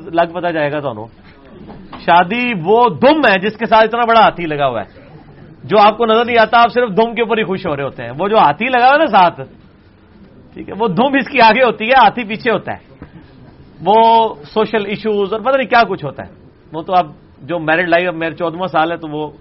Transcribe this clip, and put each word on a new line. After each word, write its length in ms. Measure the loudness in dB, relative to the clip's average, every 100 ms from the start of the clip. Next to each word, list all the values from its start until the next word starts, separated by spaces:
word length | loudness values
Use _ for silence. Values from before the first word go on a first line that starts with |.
| -4
لگ 260 | -2 -2
پتہ 200 | -2 -4
جائے 200 | -2 -2
گا 80 | -4
تو 260 | -6 -8 -14 -18 -20 -20 -20 -20 -20 -20 -20 -8
شادی 540 | 2 2 2 -2 -2 -4
وہ 240 | 0 2 2 2
دم 180 | 2 4 2
ہے 100 | 2
جس 180 | -2 -6
کے 100 | 2
ساتھ 180 | 2
اتنا 180 | 2 0 2
بڑا 120 | 4
ہاتھی 260 | 4 2 -6
لگا 200 | -2 -2
ہوا 140 | -4
ہے، 200 | -8 -16 -20 -20 -20 -20 -20 -20
جو 120 | -2 4
آپ 180 | 4 2
کو 80 | 0
نظر 180 | 0
نہیں 140 | 2 2
آتا، 220 | 2 4
آپ 100 | 2
صرف 160 | 2 -2
دم 260 | 0 -2
کے 80 | -2
اوپر 160 | -2 -2
ہی 60 |
خوش 220 | -2 -6 -6
ہو 100 | -6
رہے 80 |
ہوتے 180 | -6 -8
ہیں۔ 80 | -12 -6
وہ 100 | 0
جو 100 | 2
ہاتھی 280 | 2 2 -2
لگا 180 | 2 4
ہوا 60 |
ہے 60 | 4
نا 80 | 2
ساتھ، 340 | 4 2 0 -12 -20 -20 _ _ _ _ -20 -20 -20 -20
ٹھیک 140 | -18 -14
ہے، 60 | -4
وہ 100 | -2
دم 260 | 0 0
اس 140 | 0 -2
کی 120 | 2
آگے 220 | 4 4
ہوتی 220 | 2 0
ہے، 200 | 0 4
ہاتھی 200 | 4 2
پیچھے 280 | -6 -6 -4
ہوتا 200 | -4 -6
ہے۔ 240 | -12 -16 -20 -20 -20 -20 -20 -20 -20 -20 -6
وہ 100 | 0 4 4 4 0 -6 -8
سوشل 320 | -4 -2 -4 -4
ایشوز 460 | -6 -4 -2 -2
اور 80 | -4
پتہ 160 | -2 -2
نہیں 120 | 2
کیا 140 | 2 2
کچھ 160 | -2
ہوتا 180 | -8 -12
ہے۔ 240 | -16 -20 -20 _ _
وہ 100 | -14
تو 100 | -2
اب 120 | 0 0 -8 _ -20
جو 160 | -10 -6
married 300 | -2 -2 2
life، 200 | 0 0
اب 60 |
میرا 200 | -4 -8
چودواں 320 | -6 -8 -6 -4
سال 260 | -2 -2
ہے، 40 | -4
تو 120 | -8
وہ 220 | -8 -10 -12